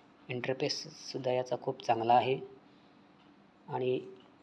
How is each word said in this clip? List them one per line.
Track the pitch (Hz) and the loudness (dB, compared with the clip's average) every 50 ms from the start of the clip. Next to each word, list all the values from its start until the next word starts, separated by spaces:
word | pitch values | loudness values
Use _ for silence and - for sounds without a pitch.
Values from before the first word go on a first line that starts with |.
| - - - - - - | -20 -20 -20 -20 -10 -8
इंटरफेससुद्धा | 131 123 117 135 131 131 151 139 - - - 156 - - - - - 135 127 127 123 | -6 -4 0 -2 0 0 0 -2 -2 -4 -6 -10 -14 -16 -14 -10 -10 -4 -2 0 0
याचा | 127 127 - - - - | 0 0 0 -4 -4 -2
खूप | 135 131 - - | -4 -6 -4 0
चांगला | - 117 117 113 117 120 | 2 2 2 6 6 6
आहे. | 123 113 127 135 - - - - - - - - - - - - - - - - - - - - - - - - - - - | 6 6 4 0 -2 -2 -10 -16 -20 -20 -20 -20 -20 -20 -20 -20 -20 -20 -20 -20 -20 -20 -20 -20 -20 -20 -20 -20 -20 -14 -8
आणि | 139 127 127 127 127 - - - - - - - - - | -4 -2 0 2 0 0 -2 -6 -14 -18 -20 -20 -20 -10